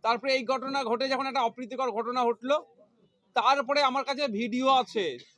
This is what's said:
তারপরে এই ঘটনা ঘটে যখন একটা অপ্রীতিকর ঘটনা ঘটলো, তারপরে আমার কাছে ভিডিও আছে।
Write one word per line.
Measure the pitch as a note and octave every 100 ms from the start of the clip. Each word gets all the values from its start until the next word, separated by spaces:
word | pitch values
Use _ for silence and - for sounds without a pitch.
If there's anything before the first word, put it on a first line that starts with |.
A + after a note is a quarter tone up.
তারপরে | A3 A#3+ C4
এই | C4+
ঘটনা | A#3 C4 C4 C#4
ঘটে | A#3+ A#3 C4+
যখন | C4 C4+
একটা | C4
অপ্রীতিকর | A#3 - B3+ B3 C4
ঘটনা | G#3+ A#3 B3
ঘটলো, | A#3+ A#3 B3 D4 - _ - _ _ _ _
তারপরে | - A3+ C#4 B3 C#4+
আমার | C#4 B3+
কাছে | C4+ C4+ C#4+
ভিডিও | G3+ A#3 B3 C4
আছে। | C4 A#3+ A3+ F3 B2 -